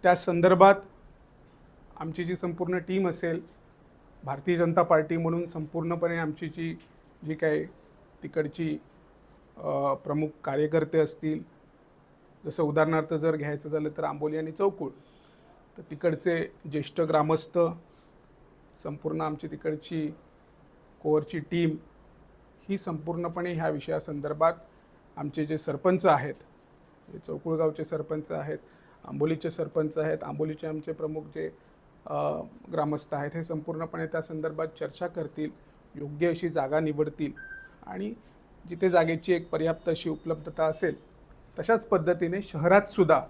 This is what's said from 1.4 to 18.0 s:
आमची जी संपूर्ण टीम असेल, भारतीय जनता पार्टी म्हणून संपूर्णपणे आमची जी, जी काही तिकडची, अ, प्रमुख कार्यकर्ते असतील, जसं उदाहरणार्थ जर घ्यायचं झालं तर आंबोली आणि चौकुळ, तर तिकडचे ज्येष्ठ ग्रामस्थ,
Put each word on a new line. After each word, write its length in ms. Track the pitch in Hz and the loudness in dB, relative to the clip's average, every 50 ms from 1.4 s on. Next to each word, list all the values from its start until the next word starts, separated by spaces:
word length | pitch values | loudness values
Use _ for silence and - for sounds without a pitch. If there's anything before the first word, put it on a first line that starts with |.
| - - - - - - - - - - - | -20 -20 -20 -20 -20 -20 -20 -20 -20 -20 -14
आमची 280 | - 160 160 151 - 180 | -10 -10 -8 -6 -6 -4
जी 120 | 165 180 | -4 -4
संपूर्ण 420 | 175 - 180 170 170 180 165 180 180 | -4 -4 -6 -4 -4 -2 0 0 -2
टीम 300 | 170 - 185 190 190 180 | -2 0 0 2 2 2
असेल, 320 | 165 170 - 170 165 - - - - - - - - _ - - - - - - - - - | 0 0 -2 -2 -2 -4 -6 -12 -20 -20 -20 -20 -20 _ -20 -20 -20 -20 -20 -20 -20 -14 -8
भारतीय 320 | 139 139 143 143 - 175 | -8 -8 -4 0 2 4
जनता 260 | 170 175 165 165 180 170 | 4 4 4 6 4 6
पार्टी 340 | 170 175 156 156 156 165 | 8 8 6 6 4 0
म्हणून 300 | 165 165 165 165 170 175 | 0 0 0 0 -2 -4
संपूर्णपणे 720 | 170 - 170 156 151 - 165 160 165 170 170 170 170 170 165 | -4 -6 -8 -8 -6 -6 -4 -2 -2 -2 0 0 0 0 0
आमची 300 | 165 156 151 - 175 156 | -2 -4 -4 -6 -8 -10
जी, 300 | 151 175 165 165 160 160 - - - - _ - - _ - | -8 -6 -6 -6 -6 -8 -14 -20 -20 -20 _ -20 -20 _ -8
जी 80 | 151 160 | -8 -4
काही 300 | 156 165 160 151 151 156 170 - - - - - - - _ - - - | 0 0 0 2 0 -2 -6 -12 -20 -20 -20 -20 -20 -20 _ -20 -16 -14
तिकडची, 560 | - - 165 151 147 - - 165 160 151 151 - - _ - - - - - - - - - - - - | -6 -4 -2 -2 -2 -2 -4 -4 -4 -4 -6 -8 -16 _ -20 -20 -20 -20 -20 -20 -20 -20 -20 -20 -20 -18
अ, 380 | - - 151 147 139 139 143 139 | -8 -4 -2 -2 0 2 0 0
प्रमुख 340 | 135 - 151 147 151 156 151 151 - - | -2 -2 -4 -2 -2 -2 -2 -6 -8 -8
कार्यकर्ते 540 | - 135 143 151 151 156 160 156 156 165 160 | -4 0 0 0 2 2 0 0 2 2 2
असतील, 440 | 156 156 156 - - 156 156 156 170 - - - _ _ _ _ _ _ _ _ - _ - _ _ - - - - | 2 2 -2 -6 -4 -4 -4 -4 -6 -14 -20 -20 _ _ _ _ _ _ _ _ -20 _ -20 _ _ -20 -20 -14 -12
जसं 160 | 160 - - 165 | -10 -2 -2 0
उदाहरणार्थ 520 | 151 147 156 156 156 165 160 156 156 170 | 0 4 4 4 4 4 0 0 0 -4
जर 220 | 156 151 165 156 | 0 0 0 0
घ्यायचं 320 | 156 143 147 147 143 - 156 | 0 -2 -6 -6 -8 -8 -4
झालं 200 | 151 156 151 151 151 | -4 -2 -4 -4 -6
तर 80 | - 151 | -4 -6
आंबोली 340 | 147 147 147 151 151 151 156 | -6 -4 -4 -4 -4 -2 -4
आणि 140 | 160 156 160 | -6 -6 -4
चौकुळ, 380 | 160 185 202 196 - 160 131 - - - - - - - - - - - - - - - _ _ - | 0 0 0 0 0 -8 -8 -8 -14 -20 -20 -20 -20 -20 -20 -20 -20 -20 -20 -20 -20 -20 _ _ -20
तर 40 | 160 - | -16 -14
तिकडचे 600 | 156 143 - 170 156 - - 185 170 165 160 - - - - 151 | -14 -2 0 0 0 2 0 0 0 0 -2 -6 -8 -14 -14 -8
ज्येष्ठ 300 | 139 151 139 - - - | -6 -6 -6 -6 -2 -2
ग्रामस्थ, 580 | 165 156 160 156 151 156 160 156 - - - 180 170 170 170 170 - - - - | 0 2 4 2 4 4 2 0 0 -2 2 2 2 2 2 -6 -14 -20 -20 -20